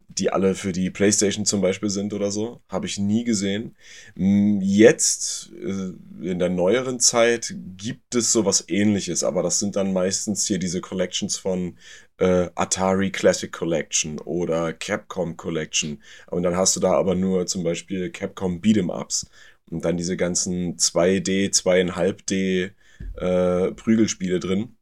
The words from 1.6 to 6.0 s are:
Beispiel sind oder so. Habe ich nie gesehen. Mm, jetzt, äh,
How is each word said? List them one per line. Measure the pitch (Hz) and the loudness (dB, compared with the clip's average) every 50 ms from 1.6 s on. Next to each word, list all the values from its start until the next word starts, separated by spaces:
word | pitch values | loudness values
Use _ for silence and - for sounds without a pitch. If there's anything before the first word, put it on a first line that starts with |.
| 95 | 0
Beispiel | 90 95 - - 104 | 0 0 -2 -4 -4
sind | 95 101 101 104 107 | -4 -4 -4 -6 -4
oder | 101 101 101 | -4 -4 -4
so. | 101 104 107 117 123 - _ _ | -4 -4 -6 -6 -8 -14 _ _
Habe | 95 95 - | -6 -6 -6
ich | 90 - 101 | -6 -4 -4
nie | 101 101 107 113 120 | -2 0 0 0 0
gesehen. | 120 113 98 98 98 98 104 120 135 - _ - - - - - - - | 0 0 0 0 -2 -2 -4 -6 -8 -12 _ -20 -20 -20 -20 -20 -18 -6
Mm, | - 90 95 101 101 101 104 104 101 | -2 2 4 4 4 4 4 2 2
jetzt, | 95 98 98 104 107 127 160 - - - - - - - - - - - - | 2 2 6 8 8 8 8 6 2 -2 -2 -2 -4 -6 -8 -8 -10 -14 -16
äh, | - 50 - - 95 95 92 85 - | -10 -8 -8 -6 -6 -8 -8 -10 -12